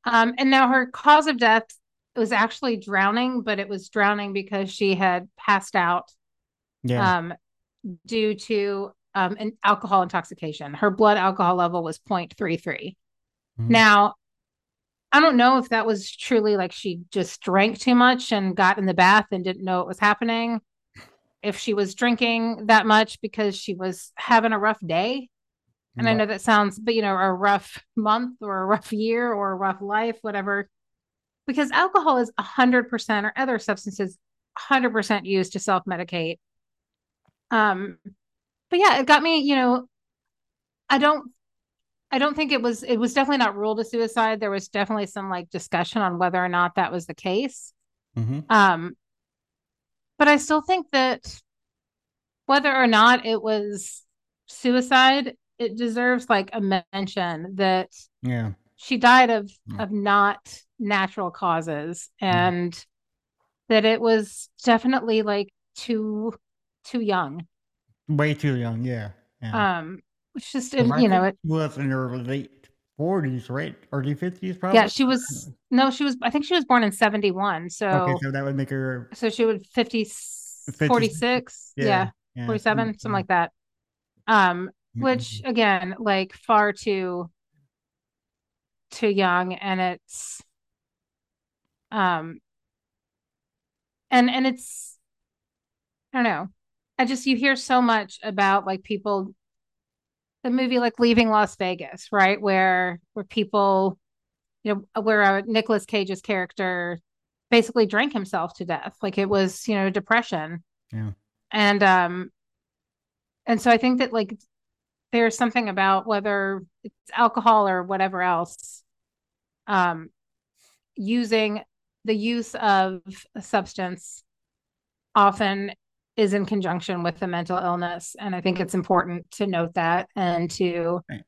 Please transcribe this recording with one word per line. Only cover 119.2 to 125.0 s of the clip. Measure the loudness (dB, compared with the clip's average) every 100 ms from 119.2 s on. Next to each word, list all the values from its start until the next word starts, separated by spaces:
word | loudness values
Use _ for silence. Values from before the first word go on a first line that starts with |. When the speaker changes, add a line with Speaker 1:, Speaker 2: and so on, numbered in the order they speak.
| _ _ _ _ -2
Speaker 1:
um, | 0 0 -2 -14 _ _ _ _ _ _ _ _ -10
using | -2 -2 0 0 0 -4 -12 _ _ _
the | -4
use | -2 -2 -4 -6 -2
of | 2 2 2 -4 -14 -20 -18 -18
a |
substance | -4 -4 -4 -10 -10 -10 -16 -20 _ _ _ _ _ _ _ _